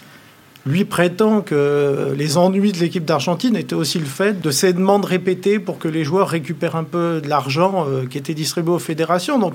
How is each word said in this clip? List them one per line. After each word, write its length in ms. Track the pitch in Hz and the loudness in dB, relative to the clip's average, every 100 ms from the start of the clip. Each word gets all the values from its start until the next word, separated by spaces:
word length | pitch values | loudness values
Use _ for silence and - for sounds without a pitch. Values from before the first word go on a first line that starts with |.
| - - - - - - 135 | -14 -20 -20 -20 -20 -10 -2
lui 180 | 165 | -2
prétend 560 | 208 - 175 180 220 214 | 0 2 0 2 2 2
que 720 | 208 147 143 143 143 143 143 139 | 2 2 2 2 2 0 -2 -2
les 200 | 151 156 | 0 4
ennuis 360 | 180 196 202 | 4 4 2
de 60 | 175 | 2
l'équipe 260 | 170 180 151 | -2 -2 0
d'Argentine 500 | 151 180 170 254 208 | 0 0 0 0 0
étaient 180 | 135 | -2
aussi 240 | 165 160 180 | -2 -2 -2
le 60 | |
fait 380 | 143 - 196 196 | -4 0 0 0
de 80 | 156 | -2
ces 240 | 139 190 | 2 2
demandes 320 | 180 190 202 196 | 4 4 2 2
répétées 520 | 180 185 180 196 208 | 0 0 0 0 0
pour 200 | 185 - | -2 -6
que 100 | 165 | -4
les 160 | 156 | -2
joueurs 240 | 143 185 185 | 0 0 0
récupèrent 480 | 165 139 151 165 160 | 0 -4 -4 -2 -2
un 80 | |
peu 380 | 151 170 170 160 | -4 -2 -2 -2
de 60 | 143 | 0
l'argent, 580 | 147 131 143 185 190 147 | 0 0 2 2 2 -2
euh, 160 | 135 | -2
qui 140 | 127 139 | -4 -6
était 160 | 139 | -6
distribué 380 | 156 156 - 165 | -6 -4 -2 0
aux 60 | 175 | -2
fédérations. 600 | - 156 160 175 180 277 | -2 -4 0 0 0 0
Donc 160 | 185 | 0